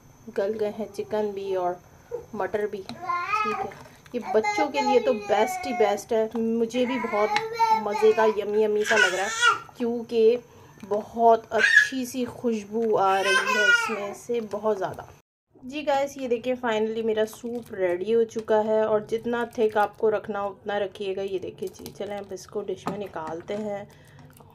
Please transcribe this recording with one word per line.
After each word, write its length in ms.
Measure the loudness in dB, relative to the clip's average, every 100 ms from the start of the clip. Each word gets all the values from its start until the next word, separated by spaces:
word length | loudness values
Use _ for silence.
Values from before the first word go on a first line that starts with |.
| -20 -20 -8
गल 240 | -4 -2
गए 160 | -2 -4
हैं, 180 | -4 -8
chicken 380 | -8 -4 -2 -2
भी 240 | -4 -2 0
और 240 | 0 -2 -10 -20 -12 -12 -8 -6
मटर 320 | -4 -2 -4
भी, 100 | -6
ठीक 800 | -12 -10 -4 -4 -2 -2 -2 -2
है। 140 | -6 -10 -18 -20 -10 -8
ये 40 | 0 0
बच्चों 320 | 2 0 0
के 140 | 0
लिए 180 | 2 4
तो 140 | 4
best 540 | 0 0 2 2 -2 -4
ही 60 |
best 400 | 0 2 0 0
है। 160 | 0 0 0
मुझे 480 | 0 0 0 0 0
भी 140 | 0
बहुत 300 | -2 2 2 0 -2 0 2 2
मज़े 280 | 0 4 4
का 120 | 6 4 2
यम्मी 260 | 0 2
यम्मी 200 | 2 2
सा 120 | 2 4
लग 180 | 4 2
रहा 100 | -2
है, 60 | 2 4 4 -2 -6
क्योंकि 600 | -4 -4 -2 4 6 4 -2 -20 -20 -20
बहुत 640 | -6 -4 -4 4 6 6 4
अच्छी 540 | 2 6 6 4 0 -4
सी 180 | -4 -4
खुशबू 680 | -4 -2 -2 -4 -2 2 4
आ 200 | 4 4
रही 380 | 4 2 2 2
है 100 | 4
इसमें 440 | 4 2 -4 -8
से, 280 | -10 -6 -6
बहुत 360 | -4 -4 -2 -2
ज़्यादा। 300 | -4 -8 -14 -20 _ _ _ _
जी 260 | -12 -6
guys, 340 | 0 0 0 -4
ये 100 | -4
देखिए, 280 | -2 -2 -4
finally 480 | -2 0 0 -2 -2
मेरा 200 | 0 -2
soup 400 | -4 -10 -10 -10
ready 380 | -2 0 0 2
हो 120 | 2 2
चुका 320 | -2 0 2
है। 260 | 4 2 2
और 180 | 2 0
जितना 400 | -4 -2 -4 -4 0
thick 200 | 0 2
आपको 320 | 0 0 0
रखना 300 | 0 -4 -6
हो 100 | -6
उतना 280 | -8 -6 -4
रखिएगा। 440 | -4 -4 -6 -4
ये 180 | -4 -6
देखिए 300 | -8 -10 -10
जी, 220 | -10 -16
चलें, 260 | -12 -10 -10
अब 160 | -10
इसको 280 | -14 -10 -8
dish 260 | -6 -6 -6
में 100 | -8
निकालते 560 | -8 -8 -8 -10 -8
हैं। 340 | -6 -6 -8 -10 -18 -20 -20 -20 -20 -20